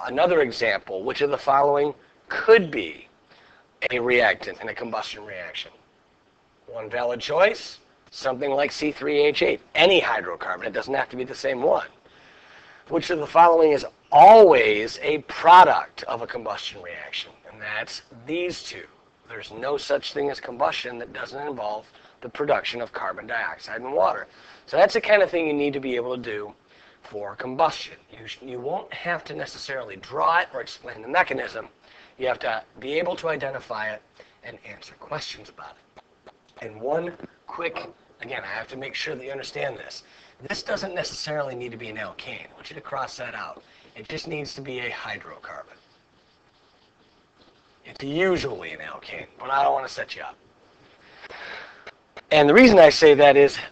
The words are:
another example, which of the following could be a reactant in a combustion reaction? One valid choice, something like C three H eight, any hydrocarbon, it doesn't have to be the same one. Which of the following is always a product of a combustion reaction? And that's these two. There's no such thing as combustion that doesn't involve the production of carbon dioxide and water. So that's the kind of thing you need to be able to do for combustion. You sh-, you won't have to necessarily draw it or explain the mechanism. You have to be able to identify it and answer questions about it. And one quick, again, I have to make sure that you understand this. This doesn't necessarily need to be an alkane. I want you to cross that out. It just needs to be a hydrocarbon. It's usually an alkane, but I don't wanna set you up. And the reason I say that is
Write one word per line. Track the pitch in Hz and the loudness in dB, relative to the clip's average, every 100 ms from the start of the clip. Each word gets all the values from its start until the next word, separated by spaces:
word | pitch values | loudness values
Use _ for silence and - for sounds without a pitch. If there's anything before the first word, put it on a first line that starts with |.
| 113 | -6
another | 131 180 165 | 0 2 2
example, | 127 107 113 98 - 95 | 0 -2 -2 -2 -6 -8
which | 117 131 | -6 -2
of | 143 | -2
the | 131 | -2
following | - 139 143 143 147 - _ _ - | 0 2 2 2 -2 -6 _ _ -10
could | - - 226 165 | -2 6 6 6
be | 139 82 71 - _ _ _ _ _ _ - - | -4 -8 -10 -20 _ _ _ _ _ _ -10 -6
a | 127 | -2
reactant | 120 123 107 87 101 87 | 2 4 4 0 -6 -12
in | 110 | -12
a | |
combustion | 101 117 110 - 107 104 | -10 -8 -8 -10 -14 -16
reaction? | 95 85 76 - _ _ _ _ _ _ _ _ _ - | -16 -14 -14 -16 _ _ _ _ _ _ _ _ _ -16
One | 117 107 | -14 -10
valid | 120 120 123 | -6 -4 -4
choice, | 123 156 208 233 - - _ _ _ | -2 2 2 2 -14 -20 _ _ _
something | - 139 127 143 | -8 -6 -4 -2
like | 135 147 | -2 -2
C | - 151 | -2 -6
three | - 143 147 | -4 -2 2
H | 147 143 | 2 2
eight, | 170 - _ 151 | 0 -2 _ 2
any | 175 175 | 4 4
hydrocarbon, | - 110 90 85 - 90 110 | 2 -4 -6 -10 -8 -8 -8
it | |
doesn't | 107 123 | -8 -6
have | 135 123 | -6 -6
to | 127 | -8
be | 127 | -10
the | 131 | -8
same | 135 127 | -6 -2
one. | 139 180 - _ _ _ - - - - - - - | 0 0 -2 _ _ _ -20 -20 -20 -20 -20 -20 -6
Which | 160 - | -4 -4
of | 165 | -6
the | 143 | 0
following | 165 170 165 156 | 6 6 8 6
is | 139 - _ - | 4 -2 _ 4
always | 147 185 226 190 131 110 104 113 - | 10 12 12 12 10 4 2 -2 -4
a | 143 151 | -2 -2
product | - - 165 180 160 95 - - | -4 2 8 10 10 6 -2 -12
of | - 117 | -8 -8
a | 117 | -8
combustion | 120 110 98 - 101 | -10 -8 -10 -12 -14
reaction? | 87 82 76 - - - 85 | -16 -16 -12 -12 -14 -18 -20
And | 107 | -16
that's | 107 107 117 - - 117 123 | -10 -10 -10 -14 -18 -20 -10
these | 170 180 160 | -6 -6 -8
two. | - 98 78 _ _ _ - | -14 -16 -18 _ _ _ -20
There's | 113 - | -18 -16
no | 110 131 143 | -10 -6 -6
such | - 143 - | -4 -4 -4
thing | 147 143 | -6 -6
as | 131 | -6
combustion | - 123 160 - 123 120 | -12 -4 -4 -4 -10 -12
that | 123 | -14
doesn't | 120 120 135 147 | -14 -14 -12 -12
involve | 127 110 151 - - - _ | -8 -8 -10 -14 -20 -20 _
the | 120 | -14
production | - 147 110 - 120 | -6 -2 -2 -2 -10
of | 113 | -10
carbon | - 95 92 107 | -8 -10 -10 -8
dioxide | 117 95 80 - 110 | -8 -8 -10 -14 -12
and | 127 | -4
water. | 156 185 - - - - - - | 0 0 -2 -12 -20 -20 -20 -4
So | 147 | 4
that's | 196 | 4
the | 226 | 2
kind | - 208 | 2 2
of | 180 | 2
thing | 175 160 | 0 -2
you | |
need | 147 143 | 0 -2
to | 139 | -4
be | 135 123 | -6 -6
able | 123 127 | -6 -8
to | |
do | 117 104 104 - _ _ - _ | -8 -10 -12 -18 _ _ -20 _
for | - 104 101 104 | -16 -12 -12 -12
combustion. | 127 131 160 - - - _ | -10 -2 -2 -2 -16 -20 _
You | - 113 | -20 -18
sh-, | - | -16
you | 131 123 | -14 -10
won't | 131 190 - | -8 -8 -10
have | - 175 165 - | -12 -8 -8 -8
to | 151 | -12
necessarily | 139 131 - 135 113 95 | -12 -14 -10 -10 -10 -16
draw | 95 139 165 170 | -10 -2 0 0
it | 180 | -2
or | 127 | -8
explain | - - 120 107 | -12 -16 -18 -16
the | 117 | -4
mechanism. | 165 180 135 120 113 - _ _ - - - | -2 -2 -4 -8 -12 -16 _ _ -20 -20 -8
You | 127 | -6
have | 117 | -4
to | 131 110 - - | -4 -6 -10 -16
be | 131 | -6
able | 151 175 180 | -4 -4 -6
to | 165 | -6
identify | 151 135 131 - 110 107 | -6 -8 -10 -10 -8 -8
it | 107 _ _ - _ | -10 _ _ -20 _
and | 120 110 113 | -20 -20 -20
answer | 101 - - | -20 -20 -20
questions | - 151 - - 104 | -14 -12 -12 -16 -20
about | - 73 | -20 -20
it. | - _ - _ _ - _ _ - 117 | -20 _ -20 _ _ -20 _ _ -18 -16
And | 107 | -10
one | 123 160 175 170 - _ - | -6 -4 -6 -12 -20 _ -18
quick, | - 170 - - - _ - | -10 -10 -10 -16 -20 _ -20
again, | 120 123 | -14 -12
I | 98 107 | -12 -12
have | 113 | -12
to | 131 | -14
make | 135 - | -12 -10
sure | 151 131 | -10 -10
that | 131 | -12
you | |
understand | 135 131 147 143 113 | -14 -12 -8 -8 -10
this. | - - _ - - _ 127 | -16 -20 _ -20 -20 _ -12
This | 196 | -10
doesn't | - 202 190 175 | -6 -8 -6 -8
necessarily | - - 156 151 139 123 | -8 -10 -8 -6 -6 -8
need | 123 | -12
to | 113 | -12
be | 113 | -14
an | 110 | -12
alkane. | 98 - 131 104 82 | -12 -14 -16 -16 -18
I | - | -20
want | - | -20
you | 151 | -18
to | |
cross | - 139 127 - | -10 -8 -8 -10
that | 120 113 | -12 -12
out. | 80 - _ _ - - | -12 -16 _ _ -20 -20
It | 110 | -14
just | 156 165 | -12 -10
needs | 151 139 - | -10 -10 -12
to | |
be | 135 127 | -12 -10
a | 120 | -10
hydrocarbon. | - 110 101 82 73 - 71 - - _ _ _ _ _ _ _ _ _ _ _ _ _ _ _ _ _ _ _ _ - | -10 -12 -12 -14 -20 -18 -18 -18 -20 _ _ _ _ _ _ _ _ _ _ _ _ _ _ _ _ _ _ _ _ -20
It's | - | -12
usually | 139 156 190 165 131 95 82 | -6 -2 0 0 -2 -8 -12
an | 78 | -14
alkane, | 78 69 - 85 78 - | -14 -16 -14 -16 -16 -14
but | 131 | -4
I | 139 | 0
don't | 139 | 2
wanna | 139 131 | 0 -6
set | - - - | -10 -12 -12
you | |
up. | 67 - _ _ _ _ _ _ _ - - - - - - - - _ _ - - | -14 -18 _ _ _ _ _ _ _ -20 -20 -18 -16 -16 -18 -20 -20 _ _ -16 2
And | 151 143 | 4 8
the | |
reason | 190 254 196 | 10 10 10
I | 156 | 10
say | - 156 | 10 8
that | 139 143 139 | 10 8 8
is | 139 - - | 6 4 -14